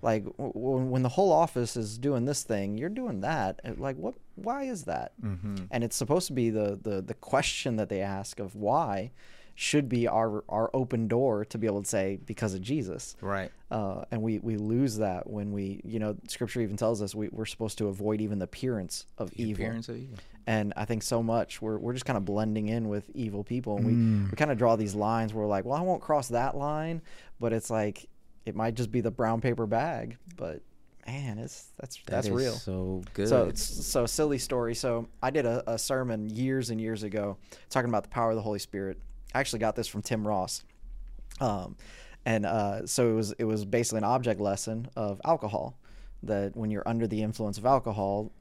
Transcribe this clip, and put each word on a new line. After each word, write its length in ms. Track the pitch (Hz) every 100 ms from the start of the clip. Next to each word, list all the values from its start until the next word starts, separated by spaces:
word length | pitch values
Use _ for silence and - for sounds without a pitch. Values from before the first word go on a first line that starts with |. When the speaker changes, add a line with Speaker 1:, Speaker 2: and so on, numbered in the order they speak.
Speaker 1:
like, 240 | 120 110 98
w-, 280 | - 135
w-, 320 | - 127 131 127
when 160 | 127
the 60 | 127
whole 220 | 127 196
office 460 | 156 165 - 117 123
is 200 | 107 110
doing 260 | 135 135 120
this 160 | 147
thing, 340 | - 107 98 104
you're 100 | 156
doing 320 | 220 254 110
that. 380 | 101 156 95 -
And, 160 | - -
like, 160 | 135 127
what, 180 | 170 - - -
why 280 | 202 269
is 200 | 269 220 135
that? 280 | 73 60 -
Speaker 2:
Mm-hmm. 320 | 107 92 104 101 92
Speaker 1:
And 140 | 127
it's 120 | 117 -
supposed 320 | 123 156 180
to 60 |
be 160 | 131 117
the, 300 | 110 104 101
the, 200 | 107 98
the 120 | 95
question 640 | 113 - 131 139 - 143 113
that 140 | 98
they 120 | 98
ask 380 | 98 98 98 -
of 160 | 98 104
why 560 | 104 139 151 98 113 - - - -
should 340 | - - 147 139
be 180 | 120 117
our, 360 | 110 113 104 -
our 220 | 107 113
open 340 | 131 127 120 110
door 380 | 117 131 107 107
to 120 | 117
be 80 | 110
able 160 | 101
to 40 | 98
say, 300 | 107 95 98 -
"Because 300 | 104 110 95
of 60 |
Jesus." 540 | 92 151 98 87 - -
Speaker 2:
Right. 300 | 95 98 90 - -
Speaker 1:
Uh, 340 | 110 101 92 -
and 120 | 117
we, 160 | 110 107
we 180 | - 107
lose 400 | 104 113 139 107
that 320 | 104 90 -
when 220 | 104 104
we, 300 | 101 98 98
you 160 | - 110
know, 160 | 107 101 -
Scripture 340 | - 120 123
even 140 | 110 104
tells 240 | 113 113
us 120 | 104
we, 140 | 107 107
we're 160 | - 110
supposed 320 | - 110 -
to 100 | 104
avoid 320 | 98 104 107
even 180 | 107 104
the 60 | 90
appearance 600 | - 127 113 90 - - -
of 100 | 101
Speaker 2:
The 120 | 107
Speaker 1:
evil. 200 | 113 101
Speaker 2:
appearance 260 | 110 113 113
of 80 | 117
evil. 200 | 131 104 - - -
Speaker 1:
And 260 | 110 104 -
I 100 | 101
think 180 | 113
so 180 | - 117
much 400 | 117 113 101 -
we're, 160 | 110 107
we're 160 | 117
just 120 | 127 127
kinda 140 | 120
blending 480 | 98 101 110 107 107
in 200 | 113 110
with 200 | 104 -
evil 300 | - 113 104
people. 340 | 101 120 123 104
And 80 | 117
we, 80 |
Speaker 2:
Mm. 380 | 117 113 107 98
Speaker 1:
we 40 | -
kinda 200 | 151 123
draw 200 | 117 113
these 180 | 107 101
lines 380 | 104 113 110
where 100 | 110
we're 60 | 104
like, 160 | 98 107
"Well, 100 | 139
I 40 |
won't 200 | 185 175
cross 280 | - 151 127
that 260 | 117 131 139
line," 440 | 143 151 160 170 - - - -
but 140 | 117
it's 160 | 113 -
like, 380 | 110 104 98 - - - - -
it 100 | 101
might 180 | 113
just 180 | 117 117
be 100 | 120
the 100 | 117
brown 300 | 120 113 113
paper 260 | 123 120 110
bag, 500 | 113 151 135 113 117 - 175
but 240 | - 76 - - - - -
man, 320 | 131 139 107
it's, 340 | 127 - - -
that's, 180 | - - -
Speaker 2:
That 60 |
Speaker 1:
that's 160 | 120 110
Speaker 2:
is 60 |
Speaker 1:
real. 200 | 120 131
Speaker 2:
so 480 | 113 - 92 92 92 90
Speaker 1:
So, 60 |
Speaker 2:
good. 380 | - 101 123 98
Speaker 1:
s-, 320 | - - - -
so 200 | 139 117
silly 320 | - 156 139
story. 340 | - 127 117 117
So 320 | 135 117 113 -
I 80 | 127
did 160 | 147 120
a, 240 | 120 -
a 40 | 113
sermon 520 | - 131 127 110 107
years 400 | 110 131 135 117
and 100 | 110
years 220 | 110 110
ago 340 | 107 104 101 98 - - -
talking 200 | 135 120
about 140 | 110
the 60 | -
power 220 | - 117
of 40 | 113
the 40 |
Holy 180 | 107 101
Spirit. 380 | - 101 95 92 - - -
I 60 | 127
actually 200 | 139 113
got 160 | 110 107
this 100 | 110
from 140 | 104
Tim 260 | - 113 104
Ross. 360 | 104 92 - - - - - - - - -
Um, 360 | 127 104 90 - - - - - -
and, 200 | 113 101
uh, 400 | 110 101 101 -
so 240 | - 120
it 40 |
was, 180 | 110 104
it 120 | - 110
was 200 | 110 101
basically 340 | 117 117 110
an 40 |
object 360 | 104 123 123 95
lesson 480 | 104 98 - 113 117 -
of 260 | 107 98
alcohol, 540 | - 165 107 101 64 - - - - -
that 320 | - 104 98 117
when 140 | 110
you're 180 | 104 -
under 200 | 117 113
the 160 | 107
influence 340 | 107 107 107 104
of 80 | 113
alcohol 640 | 135 120 104 98 101 107 -